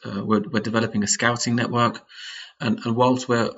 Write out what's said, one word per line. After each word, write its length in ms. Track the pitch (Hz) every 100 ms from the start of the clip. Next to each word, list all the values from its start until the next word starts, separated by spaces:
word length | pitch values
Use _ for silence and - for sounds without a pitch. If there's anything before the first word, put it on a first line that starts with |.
| 117
uh, 180 | 101
we're, 180 | 107 107
we're 180 | - 110
developing 440 | 110 113 113 107
a 40 | 101
scouting 480 | - 117 117 - 120
network. 500 | 110 120 117 110 - - - - - _
And, 200 | 127 110 120
and 100 | 113
whilst 320 | 123 127 -
we're, 220 | 117 110